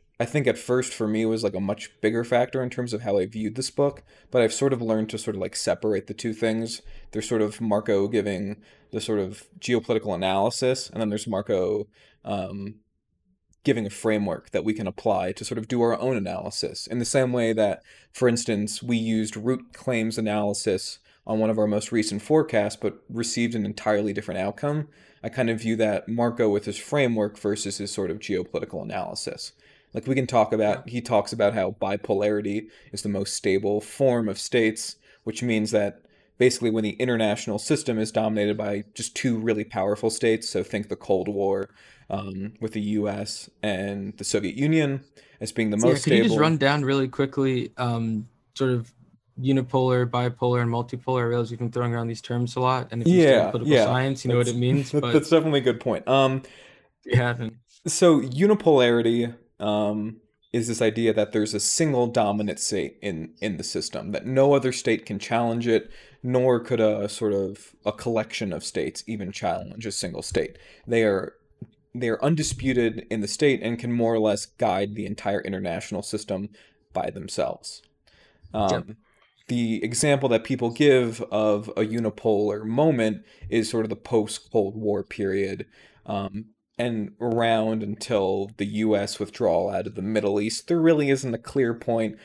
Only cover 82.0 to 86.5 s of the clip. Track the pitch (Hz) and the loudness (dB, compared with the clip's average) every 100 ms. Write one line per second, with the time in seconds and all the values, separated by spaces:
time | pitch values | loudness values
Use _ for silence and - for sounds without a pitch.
82 | 113 - 113 104 104 104 110 123 160 131 | -2 0 2 2 2 -2 -2 2 4 4
83 | 110 98 - - 95 117 110 113 110 107 | 2 0 -8 -18 -2 0 0 -2 -2 -6
84 | - 117 107 - - 113 98 110 107 104 | 0 0 0 -6 -2 0 0 -2 -2 -2
85 | - - 98 98 98 98 - _ - _ | -4 -4 -2 0 -2 -4 -10 _ -20 _
86 | - 101 98 101 110 | -8 -6 -6 -10 -12